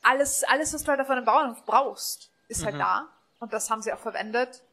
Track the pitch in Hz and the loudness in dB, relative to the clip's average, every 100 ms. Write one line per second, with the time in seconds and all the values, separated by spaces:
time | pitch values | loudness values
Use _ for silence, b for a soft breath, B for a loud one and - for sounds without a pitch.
0 | - 262 277 - - 269 311 302 - 277 | 6 4 2 0 2 2 0 -4 -2 0
1 | 269 262 226 240 285 233 - 277 269 - | 0 0 4 4 2 -4 2 2 2 -4
2 | - - - _ _ 220 165 147 185 190 | -8 -10 -14 _ _ -6 -4 -2 0 0
3 | 311 _ _ _ 226 220 - 220 214 - | -4 _ _ _ -8 -6 -4 -4 -4 -6
4 | 233 202 214 226 254 254 _ | -6 -8 -4 -2 -2 -6 _